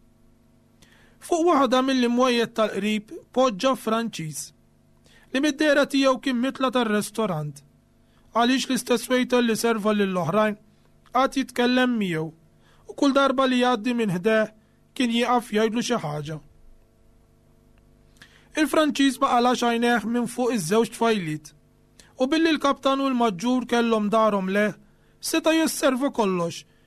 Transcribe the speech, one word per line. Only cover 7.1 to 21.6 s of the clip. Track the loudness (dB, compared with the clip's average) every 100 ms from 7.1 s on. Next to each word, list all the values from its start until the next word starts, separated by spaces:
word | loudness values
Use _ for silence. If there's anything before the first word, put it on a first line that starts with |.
| -4 -2 -2 -6 -12 _ _ _ _ _ _ _ 0
għaliex | 2 0 0
l-istess | -4 0 -2 0
waiter | 0 2 2 2
li | 0
serva | 0 0 0 0
lill-oħrajn | 0 0 0 0 0 -2 _ _ _ _ _
qatt | 0 0 0
jitkellem | -4 -2 0 2 2 0
miegħu, | -2 -2 -6 -12 _ _ _ _ -18
u | 0
kull | 2 4
darba | 2 2 0
li | 2
jgħaddi | 2 0 -2 -2
minn | -2 0
ħdeh | 0 0 0 -6 _ _ _ -4
kien | 0
jieqaf | 0 2 0 0
jgħidlu | 0 0 -2 -2
xi | -4
ħaġa. | -4 -8 -10 -12 -16 _ -20 -20 _ _ _ _ _ _ _ _ _ _ _ _ _ _ -20 -20 _ -2
Il-Franċiż | 2 2 2 2 0 2
ma | 0
qalax | 2 2 2
għajnejh | 0 0 0 0 -2
minn | -4 -4
fuq | -4 -2 -2
iż-żewġ | 0 0 0 0
tfajliet, | 0 0 -2 -8 -10 _